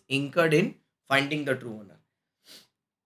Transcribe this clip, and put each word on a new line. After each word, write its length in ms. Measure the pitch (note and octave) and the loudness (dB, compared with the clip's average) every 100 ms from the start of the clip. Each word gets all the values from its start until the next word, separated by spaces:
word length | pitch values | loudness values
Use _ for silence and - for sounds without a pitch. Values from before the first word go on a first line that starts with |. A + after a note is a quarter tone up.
| _ | _
incurred 420 | C3+ C#3+ E3+ E3 | -4 -2 2 4
in 140 | D3+ A#2+ - _ _ _ | 4 2 -4 _ _ _
finding 320 | C3+ C#3 D3+ | 0 0 -4
the 100 | C#3+ | -4
true 180 | B2 A#2+ | -4 -6
owner। 240 | G#2+ G2 D#2 _ _ _ _ _ - _ _ _ _ | -14 -18 -20 _ _ _ _ _ -20 _ _ _ _